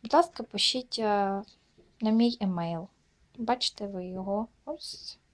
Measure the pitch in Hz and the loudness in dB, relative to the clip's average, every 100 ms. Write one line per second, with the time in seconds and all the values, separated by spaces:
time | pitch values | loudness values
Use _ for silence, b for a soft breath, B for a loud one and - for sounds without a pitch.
0 | 226 294 339 - 240 202 - 262 247 - | 4 4 4 0 -10 0 0 0 -4 -2
1 | 214 208 196 196 214 _ _ _ _ _ | 2 2 2 -2 -6 _ _ _ _ _
2 | 220 220 240 240 196 180 170 170 180 _ | 2 4 4 2 -2 0 -2 -4 -8 _
3 | _ _ _ - 226 247 - - 202 196 | _ _ _ -10 -2 -2 -2 -4 -8 -6
4 | 180 185 190 202 226 _ - 302 - - | -8 -8 -4 -2 -4 _ -12 -12 -10 -14
5 | - - _ | -14 -18 _